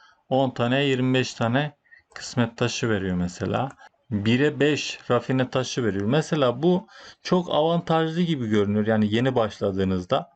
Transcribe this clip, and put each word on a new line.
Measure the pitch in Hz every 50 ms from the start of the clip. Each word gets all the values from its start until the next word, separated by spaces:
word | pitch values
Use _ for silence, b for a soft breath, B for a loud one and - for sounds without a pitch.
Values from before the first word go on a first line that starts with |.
| b b b b b -
on | 131 131 135 127
tane, | 127 - 117 120 127 139 143
yirmi | 139 135 127 127 127 127
beş | 127 120 - -
tane | - 123 113 120 139 151 147 - _ b b b b b _ -
kısmet | - - - - 123 117 117 -
taşı | - 123 117 - - 131 113
veriyor | 107 98 95 92 90
mesela. | 90 90 87 - - 98 98 104 110 127 139 B B B B _ _ _ -
Bire | 110 101 101 113 120 123 143 151 139 127
beş | 139 151 147 131 - - - - - -
rafine | 123 120 - - 131 131 127 127
taşı | - 135 127 - - 139 120
veriyor. | 104 92 98 101
Mesela | 110 135 156 151 - 170 151 135 123 120 127
bu | 156 175 180 185 B B B B B B B B
çok | - - 180 185 175 -
avantajlı | - 147 156 165 170 170 165 - 165 160 160 160 160 170
gibi | 180 170 160 135 120 107
görünüyor | 107 104 101 101 104 107 104
yani | 110 110 107 107 104 107
yeni | 117 123 135 127
başladığınızda. | 120 110 104 - - - 101 95 98 95 95 95 90 90 - 131 143 170 - _